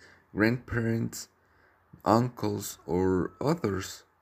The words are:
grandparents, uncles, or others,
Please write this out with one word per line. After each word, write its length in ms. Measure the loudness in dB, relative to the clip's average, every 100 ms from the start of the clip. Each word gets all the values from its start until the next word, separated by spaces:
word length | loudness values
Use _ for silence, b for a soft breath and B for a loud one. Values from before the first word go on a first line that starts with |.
| b b b
grandparents, 960 | 2 2 2 -4 -4 -2 -2 -4 -8 -16 _ b b b b b -6
uncles, 760 | 4 4 4 -2 -4 -4 -8 -12 -4
or 440 | 0 2 2 0 -4
others, 640 | -2 0 -2 -4 -6 -12 -20 _